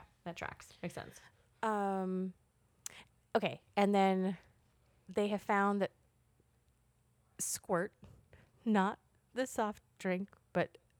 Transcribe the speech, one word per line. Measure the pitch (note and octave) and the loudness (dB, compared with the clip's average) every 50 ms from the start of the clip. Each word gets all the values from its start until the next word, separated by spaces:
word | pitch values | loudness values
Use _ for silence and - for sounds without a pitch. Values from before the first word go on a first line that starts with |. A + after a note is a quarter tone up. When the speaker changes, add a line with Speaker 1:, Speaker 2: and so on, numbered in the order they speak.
| - - _ _ - | -8 -14 _ _ -12
Speaker 1:
That | F3 E3+ | -12 -10
tracks. | - - - - - - - - - | -8 -8 -10 -10 -12 -16 -20 -16 -12
Makes | F3+ F3 - | -10 -10 -10
sense. | - - - - - - - _ _ _ _ _ _ | -10 -14 -14 -16 -20 -20 -20 _ _ _ _ _ _
Speaker 2:
Um, | - A3 G#3+ G#3 G3+ G3 F#3+ F#3+ F#3 F#3 F#3 F#3 F#3+ F#3 - _ _ _ _ _ _ _ _ _ - - - - - _ _ _ _ _ - | -2 -2 0 0 0 0 0 -2 -2 -2 -2 -2 -4 -4 -8 _ _ _ _ _ _ _ _ _ -18 -16 -16 -18 -20 _ _ _ _ _ 0
okay. | A3+ G#3+ - - - _ _ - | 0 0 -2 -4 -8 _ _ 0
And | G3+ G3+ G3+ G3+ | 2 2 4 4
then | G3 F#3+ F#3+ F#3+ F#3+ F#3 F#3 F3 - - _ _ _ _ _ _ _ _ _ _ _ _ - | 4 4 4 4 2 0 -2 -2 -6 -10 _ _ _ _ _ _ _ _ _ _ _ _ -6
they | F#3 G#3+ G#3 G3+ | -2 0 0 0
have | G#3 G3 | 0 -2
found | - - G#3 G3 G3+ G3+ G3+ G3+ | -2 0 2 2 4 2 2 2
that | F#3+ - _ _ _ _ _ _ _ _ _ _ _ _ _ _ _ _ _ _ _ _ _ _ _ _ _ _ _ _ _ - | 0 -2 _ _ _ _ _ _ _ _ _ _ _ _ _ _ _ _ _ _ _ _ _ _ _ _ _ _ _ _ _ -8
squirt, | - - - - - - F#3 E3+ G3 - _ _ - - - - _ _ - - - _ _ _ - | -6 -6 -6 -6 -2 0 0 0 0 -2 _ _ -20 -20 -20 -20 _ _ -20 -20 -20 _ _ _ 0
not | A3+ G#3+ G3 F#3+ G#3 - - _ _ _ _ _ _ - | 2 4 4 4 2 0 -4 _ _ _ _ _ _ -4
the | A#3+ C4 | -4 -4
soft | - - B3 G#3+ G#3 G#3 - _ _ _ - | -2 0 0 0 0 -2 -6 _ _ _ -6
drink, | - F#3+ F3+ F#3 G3+ - - - _ _ | -2 -2 -2 -2 -4 -6 -12 -20 _ _
but | - F3+ D#3 - - - _ _ _ | 0 0 0 0 -4 -14 _ _ _